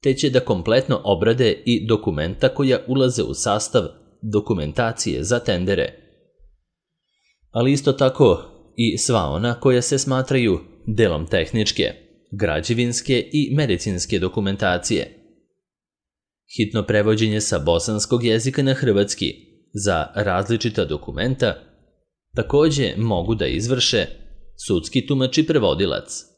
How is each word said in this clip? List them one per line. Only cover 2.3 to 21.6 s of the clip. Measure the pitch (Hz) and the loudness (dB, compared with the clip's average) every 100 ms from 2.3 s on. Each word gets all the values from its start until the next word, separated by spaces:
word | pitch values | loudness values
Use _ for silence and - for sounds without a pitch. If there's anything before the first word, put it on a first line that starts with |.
| 101 131 | 0 0
koja | - 139 127 - | 2 2 2 0
ulaze | 131 127 123 | 0 2 0
u | 87 | -4
sastav | - - 104 - - 78 - _ _ | -2 -2 -2 0 0 -2 -10 _ _
dokumentacije | 110 104 104 98 76 76 117 - - 78 | -2 -2 0 -2 -2 -2 -4 -2 -4 -4
za | 95 120 | -2 -2
tendere, | 117 92 92 95 - - _ _ _ _ - _ _ _ _ _ _ _ _ _ _ | 0 -2 0 0 -2 -6 _ _ _ _ -20 _ _ _ _ _ _ _ _ _ _
ali | 113 123 | -2 2
isto | 139 139 | 2 2
tako | 131 131 127 131 87 - - _ - | 2 0 6 4 4 -2 -20 _ 0
i | 117 92 | 0 0
sva | - 117 80 | 0 2 2
ona | 73 117 | -2 -2
koja | 117 139 123 | 0 2 2
se | 120 139 | 2 -2
smatraju | 139 131 131 135 117 85 - - - | 0 -2 0 2 2 0 -4 -16 -6
delom | 104 101 78 80 | 2 2 2 -2
tehničke, | 95 80 113 107 - - - _ _ _ | -2 0 -2 -2 0 -2 -2 _ _ _
građevinske | 104 101 78 85 117 120 117 - 123 - | -4 -2 -2 -2 0 0 -2 0 0 0
i | 151 147 | -2 0
medicinske | 143 143 90 - 90 - 98 | 0 0 0 -2 -4 -2 -2
dokumentacije. | 90 - 98 98 98 87 - 76 - - _ _ _ _ _ _ _ _ _ _ _ _ _ - | -2 -2 -4 -2 0 0 0 -4 -4 -12 _ _ _ _ _ _ _ _ _ _ _ _ _ -4
Hitno | 104 110 | -2 -2
prevođenje | 101 107 104 107 110 107 | 0 2 2 2 2 0
sa | 107 92 | -2 -2
bosanskog | 73 85 - 107 - 120 | 2 0 0 -4 0 0
jezika | 117 110 120 131 | 2 0 0 0
na | 135 | 0
hrvatski | 131 127 101 101 - 85 - - _ _ | 0 2 2 2 -2 -6 -6 -20 _ _
za | 104 101 85 76 | -6 -2 0 -2
različita | - 101 90 95 117 120 107 | -4 -2 -2 0 -2 -2 -2
dokumenta | 80 73 - 69 117 131 117 - | -2 -4 -8 -6 -4 0 -2 -2